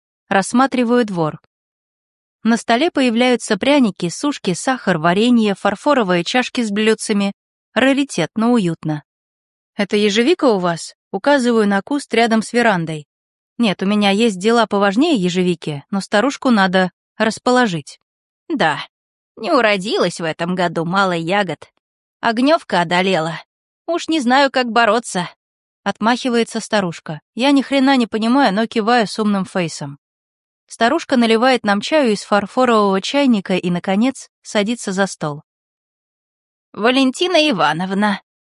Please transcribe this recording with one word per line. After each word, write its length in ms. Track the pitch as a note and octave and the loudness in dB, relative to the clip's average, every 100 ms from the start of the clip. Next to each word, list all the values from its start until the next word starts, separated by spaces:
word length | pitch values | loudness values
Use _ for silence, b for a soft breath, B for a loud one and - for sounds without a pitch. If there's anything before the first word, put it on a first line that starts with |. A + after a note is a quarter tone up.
| _ _ - | _ _ -4
рассматриваю 760 | G3 F#3 A#3+ C4+ B3+ A#3 B3 G#3+ | -2 0 0 2 0 2 2 0
двор. 360 | F3 D3+ D#3 _ _ _ _ _ _ _ _ _ _ | -2 -4 -6 _ _ _ _ _ _ _ _ _ _
На 120 | A3 A3 | -2 0
столе 360 | - A#3 E4+ | 0 0 0
появляются 640 | D4+ B3+ A3+ B3+ A#3+ - G#3 | 0 0 2 2 0 -2 -2
пряники, 500 | C4+ D4 A3+ - F3 | 2 2 2 0 -6
сушки, 440 | - D4 - - | -4 -6 -4 -4
сахар, 440 | E3 - B3+ - E3 | -4 -4 -4 -2 0
варенье, 580 | E3 F#3 A#3+ A#3 G#3 G3 | 2 2 4 4 2 0
фарфоровые 680 | G3+ G3 D4 C#4 F#3+ F3 | -2 -2 0 2 2 0
чашки 380 | E3+ B3+ A#3+ - | 0 -2 -2 -4
с 100 | A3 | -4
блюдцами. 640 | G3+ A3 G#3+ - G3+ G3 - _ _ _ | 0 0 0 -2 -2 -2 -6 _ _ _
Раритет, 560 | - C4 C#4 C#4 - D#3 - | 0 2 2 -2 -4 -4 -2
но 180 | A#3 | 2
уютно. 500 | A#3+ F3 E3 D#3+ D3+ - _ _ _ _ _ _ - | 2 0 -2 -4 -6 -10 _ _ _ _ _ _ -6
«Это 220 | G3+ G#3 | -2 0
ежевика 540 | G#3 G3+ B3 F4+ C#4+ | 2 2 2 2 2
у 80 | G3 | 2
вас?» 360 | F3 E3 - - _ | 0 -4 -10 -20 _
Указываю 540 | G3 C#4 C#4+ A#3+ A3+ G3+ | -4 2 2 2 2 2
на 160 | G3 | 0
куст 320 | - C#4+ - | -2 -6 -2
рядом 280 | A3+ A3+ A3 | 0 2 0
с 100 | - | 0
верандой. 560 | A#3+ A#3 F3+ D#3+ D#3 - _ _ _ _ - | 0 0 0 -4 -8 -14 _ _ _ _ -2
Нет, 240 | A3+ F3 | -2 0
у 40 | F#3+ | 0
меня 240 | G#3 G3+ | 2 2
есть 280 | G3 A#3 F#3 | 2 2 0
дела 300 | G#3 A#3 G#3+ | 2 2 2
поважнее 480 | G3+ G3+ G3 E4+ B3+ | 2 2 2 2 2
ежевики, 720 | F3+ F3+ F3+ E3+ - C#3+ - | 0 0 0 -2 -6 -10 -6
но 120 | G3 | -8
старушку 480 | - G#3 C4 - C4 | -2 0 0 0 0
надо 420 | A3 F#3+ F#3+ F3+ - _ - | 2 2 2 0 -4 _ -4
расположить. 800 | A3 - - B3+ A#3 E3 - - _ _ _ _ - | -4 -2 0 2 2 -2 -10 -20 _ _ _ _ -6
«Да, 300 | D4 - C#3+ - _ _ _ _ - | -2 0 -2 -8 _ _ _ _ -10
не 120 | A3+ | -2
уродилось 720 | C#4+ G#3+ G3+ G3 F4+ F#3 - | 2 2 0 -2 -2 -2 -4
в 60 | E3 | -6
этом 300 | - E3+ F#3 | -6 -4 -2
году 280 | F3 E3 | -2 -4
мало 300 | D#3+ G3 F#3+ | -2 0 0
ягод. 580 | F3 E3 G3+ F#3 - - _ _ _ _ _ | -2 -2 -2 -2 -8 -14 _ _ _ _ _
Огнёвка 600 | - A#3 C4+ E4 - F#3 | -4 0 2 0 0 -2
одолела. 580 | E3+ F3 F#3+ F3 D#3+ D#3+ - _ _ _ - | 0 0 0 0 -2 -8 -14 _ _ _ -6
Уж 220 | E4+ - | -6 -2
не 100 | D#4+ | -2
знаю, 320 | A#3 C4+ C#4 | 2 2 2
как 200 | C4 B3 | 0 0
бороться», 580 | A3+ A3+ A3+ - F#3 E3+ - _ _ _ _ | 2 2 2 -2 -6 -8 -12 _ _ _ _
отмахивается 760 | G3+ - G#3+ B3 C4 A#3 A3+ A3+ | -8 -2 -2 0 0 -2 -2 -6
старушка. 640 | - G#3+ F3+ - - D3+ _ | -2 -2 -2 -6 -12 -14 _
Я 180 | - C4+ | 0 2
ни 100 | C#4 | 2
хрена 340 | - C#4 C4 C4 | 2 2 2 2
не 120 | A3+ | 0
понимаю, 460 | A3 A3+ C4+ B3 | -2 0 2 2
но 140 | F#3+ A3+ | 0 -2
киваю 400 | A#3 G#3 B3 G3 | -2 0 2 0
с 100 | - | -2
умным 280 | G#3 G3 F3+ | -2 -2 -2
фейсом. 540 | F#3+ E3 - C#3+ C#3+ _ _ _ _ _ _ _ | -4 -4 -6 -12 -14 _ _ _ _ _ _ _
Старушка 480 | - A3+ D#4+ - C4 | -2 0 0 0 0
наливает 480 | A#3 A3+ C4 B3 | 2 2 2 2
нам 160 | G#3 G3+ | 0 -2
чаю 320 | - D#4 B3 | 0 2 2
из 120 | G3+ | 0
фарфорового 760 | - G3+ G3+ - B3+ A3 G3+ F#3+ | 0 -2 0 0 2 2 2 0
чайника 560 | - C#4 C#4 G#3+ - F#3 | -2 0 2 2 0 -2
и, 140 | F3+ | -2
наконец, 600 | F3 - G3 B3+ - - _ | -4 -2 0 0 -2 -12 _
садится 500 | - A3 G3+ A#3+ - | -4 -2 -2 -4 -4
за 160 | F#3+ G3 | -2 -2
стол. 360 | - D#3 D3 - _ _ _ _ _ _ _ _ _ _ _ _ | -4 -8 -8 -16 _ _ _ _ _ _ _ _ _ _ _ _
«Валентина 760 | - A3+ B3+ C4 - F4+ E4+ D4+ | -4 0 2 0 0 0 2 2
Ивановна», 720 | G3 D3 D#3 F#3 G3 G#3 F#3+ - _ | 2 0 0 -2 0 0 -2 -10 _